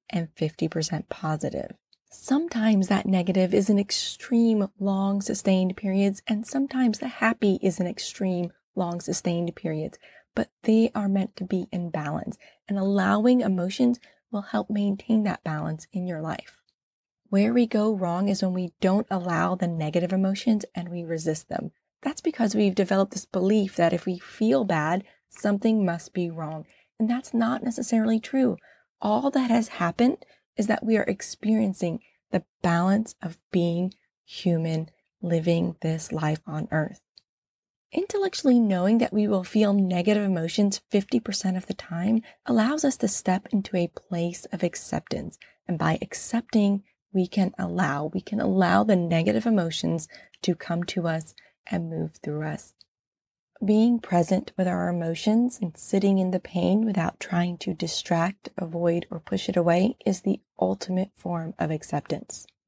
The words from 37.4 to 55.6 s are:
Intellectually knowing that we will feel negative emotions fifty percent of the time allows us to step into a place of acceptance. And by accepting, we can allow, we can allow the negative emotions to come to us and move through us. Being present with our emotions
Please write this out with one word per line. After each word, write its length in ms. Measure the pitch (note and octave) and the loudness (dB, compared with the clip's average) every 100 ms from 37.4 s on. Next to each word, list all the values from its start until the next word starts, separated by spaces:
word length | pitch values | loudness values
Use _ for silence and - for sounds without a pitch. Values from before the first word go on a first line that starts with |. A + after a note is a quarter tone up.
| _ _ _ _ _ | _ _ _ _ _
Intellectually 640 | D#4 G4+ G4+ G4 - C4+ A#3+ | -4 -2 -2 -2 0 4 6
knowing 380 | G#3+ F#3 F#3 A3+ | 4 2 4 4
that 160 | - | 2
we 120 | G#3+ G#3 | 2 2
will 200 | G3 F3+ | 0 0
feel 280 | G#3+ G#3 | 2 4
negative 500 | G3+ F#3 F3+ F#3 G#3+ | 4 2 2 2 2
emotions 580 | G3+ F3 E3 - G3+ G3 - | 2 0 -2 2 2 0 0
fifty 280 | G3+ G3 A#3+ | 0 2 -2
percent 380 | A3 F#3+ F#3+ F#3 | -2 -2 -2 -2
of 100 | - | -6
the 60 | |
time 480 | F#3+ - E3 F#3+ A3+ - - - | -10 -8 -4 0 0 -2 -10 0
allows 380 | A3+ A3+ D4+ | 2 2 2
us 140 | C#4 - | 0 0
to 100 | G3+ | -2
step 400 | - - F#3 - | -2 0 -2 0
into 260 | G3+ - F#3 | -4 -2 -2
a 100 | E3+ | -2
place 580 | - - E3+ E3+ E3+ - | -4 -8 -4 -4 -6 -10
of 100 | E3+ | -4
acceptance. 800 | F3 - - - - - D3 - - _ - | -4 -4 -6 -6 -6 -8 -8 -14 -20 _ -6
And 140 | E3 | -2
by 180 | D#3+ E3 | 0 -2
accepting, 840 | F#3+ - - A#3 - A3 G3+ G3+ - _ _ | -4 -8 -4 -4 0 2 2 0 -4 _ _
we 120 | F#3+ F3+ | -2 0
can 280 | - F#3 - | 0 0 -2
allow, 540 | F3+ F3 D#3 C#3+ D#3 | -4 -2 -2 -2 -4
we 80 | F#3+ | -6
can 200 | - G#3 | -4 -2
allow 420 | G3 F#3+ F3 F#3+ | 0 4 4 4
the 140 | G#3+ F3+ | 4 2
negative 480 | E3+ E3 F#3+ G#3+ A#3 | 2 2 2 0 2
emotions 640 | G#3 E3 - E3 E3 - - - _ | 2 0 -2 -2 -2 -6 -16 -20 _
to 140 | - E3+ | -4 -4
come 280 | - E3+ | -4 -4
to 240 | F3 F#3 E3 | -4 -4 -2
us 260 | D#3+ D#3 - _ _ - | -4 -6 -14 _ _ -6
and 180 | F3 E3 | -6 -4
move 300 | D#3+ D#3+ - | -4 -6 -6
through 240 | - D3+ D#3 | -6 -4 -6
us. 280 | D3+ - _ _ _ _ _ _ _ _ _ G3+ | -8 -12 _ _ _ _ _ _ _ _ _ 2
Being 340 | G#3+ A#3 A#3+ | 4 4 2
present 540 | - F3 E3+ F#3 - - | 2 0 2 0 -2 -4
with 140 | F3+ | -2
our 180 | F3+ F3 | 0 -2
emotions 720 | F3 E3 E3 G#3+ A3 B3 - | -2 -4 -2 2 2 2 -2